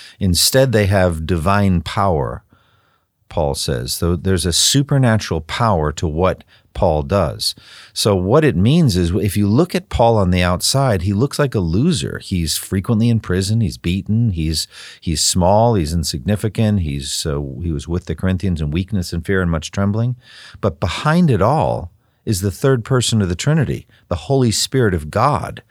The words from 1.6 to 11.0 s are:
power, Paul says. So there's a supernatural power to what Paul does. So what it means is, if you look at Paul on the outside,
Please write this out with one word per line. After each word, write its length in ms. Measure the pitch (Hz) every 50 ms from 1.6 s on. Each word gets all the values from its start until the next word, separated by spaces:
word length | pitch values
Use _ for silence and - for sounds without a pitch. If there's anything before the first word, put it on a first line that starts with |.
| 101 98 90 85
power, 640 | - - - 110 98 98 87 73 64 58 58 - - _ _ _ _ _ _ _ _ _ _ _ _ _ _ _ _ -
Paul 240 | - - 78 71 71
says. 400 | - - - 69 60 62 65 -
So 220 | - 87 85 90
there's 320 | 78 - 92 95 87 85
a 60 | 90 82
supernatural 880 | - - - - 139 139 - 143 135 127 117 110 107 - - - 80
power 500 | 78 - - - 120 113 98 82 76 76
to 160 | 73 - -
what 360 | 80 76 80 92 92 76 - - _ _ _ _ _ -
Paul 300 | - 104 90 78 78 71
does. 500 | 69 98 101 87 67 55 110 - - - - - - - - - - -
So 220 | - - 113 101
what 280 | 92 90 95 120 156 156
it 120 | 139 76
means 420 | 85 95 117 151 175 165 123 85
is, 140 | 92 87 85
if 260 | 90 - 92 107 -
you 100 | 104 101
look 280 | 98 104 135 180 - -
at 140 | 180 - _
Paul 280 | - - 120 117 113
on 140 | 107 98 90
the 100 | 92 90
outside, 600 | 90 87 90 85 - - - 135 139 131 104 90